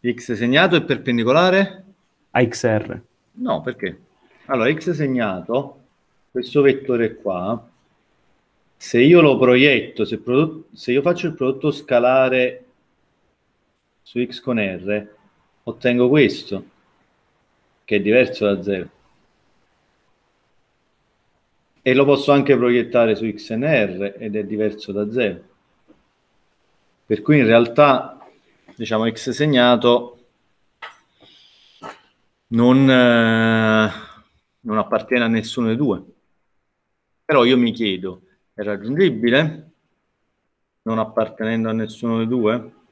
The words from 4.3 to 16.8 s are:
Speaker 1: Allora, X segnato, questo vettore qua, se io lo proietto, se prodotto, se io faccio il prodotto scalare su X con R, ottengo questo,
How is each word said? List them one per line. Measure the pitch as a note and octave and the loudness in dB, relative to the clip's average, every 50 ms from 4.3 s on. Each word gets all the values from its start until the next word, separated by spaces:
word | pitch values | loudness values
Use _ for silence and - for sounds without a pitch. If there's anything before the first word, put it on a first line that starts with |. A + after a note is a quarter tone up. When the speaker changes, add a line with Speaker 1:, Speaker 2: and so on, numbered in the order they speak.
| _ _ _ | _ _ _
Speaker 1:
Allora, | - C#3 B2 A2 B2 D#3+ | -6 -4 -2 0 0 -2
X | D#3 - F#3 | -2 -4 -6
segnato, | E3+ C#3+ D3+ C3+ C3 B2 A#2 G#2 F#2 F2+ E2 - A2+ C3 C#3 C#3 - _ _ _ _ _ _ _ _ _ _ _ | -4 -4 -4 -2 -2 -2 -2 -4 -4 -8 -8 -4 -4 -4 -4 -6 -16 _ _ _ _ _ _ _ _ _ _ _
questo | _ C3 B2 - - D3 | _ -8 -8 -4 0 2
vettore | C#3 C#3 C3+ C3+ - - B2 A#2 A#2 G#2+ - | 2 2 2 0 -4 -4 -2 -2 -2 -4 -4
qua, | - - G2+ F#2 F2+ F2+ G2 A#2 A2+ - _ _ _ _ _ _ _ _ _ _ _ _ _ _ _ _ _ _ _ _ _ _ _ | -6 -8 -8 -6 -6 -4 -6 -6 -8 -10 _ _ _ _ _ _ _ _ _ _ _ _ _ _ _ _ _ _ _ _ _ _ _
se | - - - A#2+ | -18 -2 2 4
io | B2 C#3+ F3 F3 | 6 8 8 8
lo | D#3+ D3 C3+ A#2 | 6 6 4 4
proietto, | B2+ B2 B2 B2+ C3+ D3 C3+ A2+ - - - - A2 | 4 4 6 6 6 4 4 2 -2 -6 -6 -6 -6
se | - A2+ G#2 | -6 -6 -10
prodotto, | - A#2+ B2 C3+ D#3+ D#3+ D#3+ - - _ - | -6 -2 0 0 0 0 -4 -12 -20 _ -20
se | - - - | -16 -6 -2
io | B2 C#3 | -2 0
faccio | C#3+ F3 F3 F3 - E3+ | 0 0 -2 -2 -4 -8
il | D#3+ | -6
prodotto | - C3 B2+ C3 C3 - D3+ | -4 -4 -4 -4 -2 -4 -4
scalare | C#3+ - - - C3 A#2+ A#2+ B2 C3 C3 C3 B2+ B2+ B2+ B2+ B2+ - - - _ _ _ _ _ _ _ _ _ _ _ _ _ _ _ _ _ _ _ _ _ _ _ _ _ _ _ _ | -4 -4 -6 0 0 2 2 4 4 4 2 2 2 0 0 -2 -4 -8 -20 _ _ _ _ _ _ _ _ _ _ _ _ _ _ _ _ _ _ _ _ _ _ _ _ _ _ _ _
su | _ - A#2+ B2 | _ -6 -6 -6
X | A#2+ B2 - | -6 -8 -12
con | _ C3+ B2 A2+ | _ -4 -4 -2
R, | G#2 G2 F#2 F2 F2 G2 G#2 G#2 G#2 - - _ _ _ _ _ _ _ _ _ _ | -2 -4 -6 -8 -6 -6 -6 -6 -6 -10 -20 _ _ _ _ _ _ _ _ _ _
ottengo | - A2 - - B2+ A#2+ B2 B2 B2+ | -14 -14 -4 -2 -2 2 2 2 4
questo, | C#3 D3+ C3+ G2+ - - - - G2+ F#2+ F#2 _ _ _ | 4 4 4 4 2 -4 -10 -12 -12 -12 -12 _ _ _